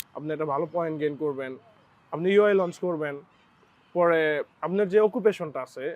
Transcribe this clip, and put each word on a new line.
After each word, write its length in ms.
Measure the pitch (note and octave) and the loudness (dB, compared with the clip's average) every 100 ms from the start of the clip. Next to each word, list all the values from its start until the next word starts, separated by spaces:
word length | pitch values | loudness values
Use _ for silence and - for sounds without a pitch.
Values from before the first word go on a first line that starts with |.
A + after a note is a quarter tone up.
| - - | -10 -8
আপনি 120 | D3+ | -8
একটা 120 | D3+ D#3 | -6 -2
ভালো 140 | C#3 D#3+ | -2 -2
পয়েন্ট 220 | E3+ E3 D#3 | -4 -4 -2
গেইন 140 | D3+ C#3+ | -4 -4
করবেন, 300 | D3+ C3+ C3 C3 _ _ _ _ - | -6 -6 -8 -12 _ _ _ _ -12
আপনি 120 | D3+ F3+ | -4 2
ইউআই 200 | G3+ G#3 G3 | 4 6 4
লঞ্চ 160 | F3 - F3+ | 0 -4 -6
করবেন, 280 | D#3+ D3+ C#3+ E3+ _ _ _ _ _ _ F3 | -4 -6 -8 -16 _ _ _ _ _ _ 2
পরে 240 | E3+ E3 D#3 D3 - - D#3+ | 4 4 2 0 -4 -8 -4
আপনার 200 | F#3+ G3+ | 0 4
যে 60 | G#3 G#3+ | 4 4
অকুপেশনটা 520 | A#3+ G3+ - D#3+ C3+ B2+ | 4 2 0 -8 -8 -10
আছে, 180 | C3 C#3+ | -10 -10